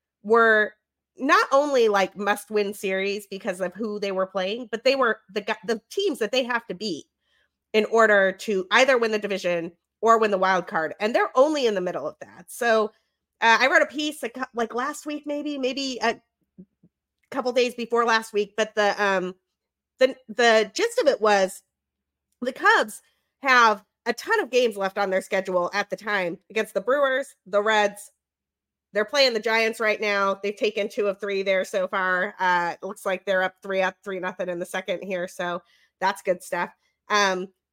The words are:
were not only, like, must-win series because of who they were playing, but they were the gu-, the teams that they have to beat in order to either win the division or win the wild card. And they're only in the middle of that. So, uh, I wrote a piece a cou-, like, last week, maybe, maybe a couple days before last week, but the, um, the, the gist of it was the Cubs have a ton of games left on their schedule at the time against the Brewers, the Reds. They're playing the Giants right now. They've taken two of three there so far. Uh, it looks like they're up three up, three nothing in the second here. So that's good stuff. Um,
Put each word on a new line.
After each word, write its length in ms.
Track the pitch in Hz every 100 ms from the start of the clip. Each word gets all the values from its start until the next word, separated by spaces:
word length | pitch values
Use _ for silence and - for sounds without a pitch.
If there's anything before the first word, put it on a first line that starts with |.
| _ _
were 500 | 202 226 226 214 208 - _ _ _ -
not 300 | 269 381 -
only, 380 | 277 294 269 220
like, 260 | 202 190 190
must-win 560 | 202 208 - 214 202
series 540 | 208 196 190 196 202 -
because 320 | 190 214 180
of 120 | 185
who 260 | 185 220 208
they 120 | 196
were 160 | 190 190
playing, 400 | 196 185 233 240
but 120 | 226
they 120 | 262 269
were 260 | 233 214 _
the 100 | 202
gu-, 120 | 202 214 190
the 160 | 214 -
teams 300 | - 403 254
that 120 | 214
they 120 | 254
have 220 | 240 233 -
to 80 | 185
beat 300 | 220 147 - _ _ _ _ _ _
in 120 | 220 214
order 460 | 226 220 202 190
to 340 | 190 - 190 185
either 260 | 220 262 247
win 140 | 226
the 80 | 214
division 520 | 208 190 180 170 170 - _ _
or 180 | 220 226
win 120 | 214
the 60 | 190
wild 300 | 190 185 180
card. 260 | 185 156 -
And 160 | 214 294
they're 200 | 415 -
only 300 | 294 294 240
in 100 | 196
the 60 |
middle 260 | 180 165 143
of 100 | -
that. 300 | 202 196 -
So, 400 | - 233 220 208 - _ _ _ _
uh, 160 | 226 220
I 60 | 262
wrote 140 | 330
a 60 | 294
piece 340 | 269 302 294
a 60 | 226
cou-, 140 | 254 262
like, 220 | 226 226 233
last 300 | 269 285 302
week, 160 | 294 294
maybe, 320 | 294 294 285
maybe 420 | 262 269 269 233
a 180 | 226 220 _ _ _ - 190 _ _ _ _ _ _
couple 200 | 269 247
days 220 | 247 247 247
before 300 | 226 233 240
last 280 | 226 220
week, 200 | 208 202 -
but 180 | 214 214
the, 260 | 208 196
um, 320 | 202 190 180 185 _ _ _ _ _ _
the, 160 | 262 - -
the 440 | 214 233 220 202 -
gist 240 | 466 508
of 80 | 302
it 140 | 220
was 420 | 214 202 185 - _ _ _ _ _ _ _ _
the 120 | 247
Cubs 480 | 254 381 427 220 - _ _ _ _
have 420 | 262 247 226 208 - _ 233
a 80 |
ton 260 | 226 - 440
of 120 | 262
games 260 | 247 240 202
left 200 | 190 208
on 100 | 196
their 120 | 185
schedule 500 | - 196 190 180 175
at 160 | 202 196
the 60 | 185
time 420 | 214 202 175 190 _
against 220 | 214 214 -
the 60 |
Brewers, 540 | 214 285 269 262 269 - 185
the 140 | 202
Reds. 500 | 208 214 208 - - _ _ _ _ _ _ _ _
They're 120 | 202 208
playing 280 | 285 262
the 60 | 220
Giants 400 | 220 226 220 220
right 220 | 214 214
now. 320 | 214 202 196 196
They've 120 | 202 208
taken 340 | 220 214 208
two 180 | - 202
of 120 | 190
three 220 | 202 196
there 200 | 196 190
so 240 | 196 202 185
far. 480 | 202 185 180 196 -
Uh, 340 | 185 175 170 151
it 40 | 190
looks 200 | 208 202
like 180 | 185
they're 200 | - 185
up 120 | 185 -
three 180 | 202 190
up, 140 | 185 -
three 160 | 202 185
nothing 300 | 185 180 180
in 100 | 175
the 60 | 180
second 360 | 190 190 180
here. 260 | 185 180 180
So 320 | - 175 175 - _ _ _
that's 200 | 190 202
good 220 | - 170
stuff. 280 | - 175 185 - _ _ -
Um, 400 | 208 202 185 190 _ _